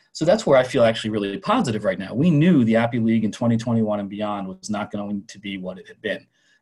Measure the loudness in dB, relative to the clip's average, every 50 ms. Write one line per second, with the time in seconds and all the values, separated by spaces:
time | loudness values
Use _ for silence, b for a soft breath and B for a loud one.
0 | b b b -4 0 2 2 2 2 4 4 4 4 4 2 2 4 2 2 0
1 | -2 -4 -2 -2 -2 -2 -4 -4 -2 0 0 0 0 0 -2 -2 -2 -2 -2 -2
2 | -4 -6 -2 0 2 2 4 4 4 6 6 6 4 4 4 2 2 2 0 0
3 | 0 2 2 2 0 -2 -4 -2 0 0 0 0 0 0 0 0 0 0 -2 -4
4 | -6 -6 -8 -6 -6 -6 -6 -6 -8 -10 -12 -12 -10 -8 -6 -6 -6 -6 -8 -8
5 | -8 -6 -6 -8 -8 -10 -18 -16 -12 -10 -10 -8 -8 -10 -12 -14 -16 -20 -16 _
6 | -6 -6 -6 -6 -10 _ _ _ _ _ _ _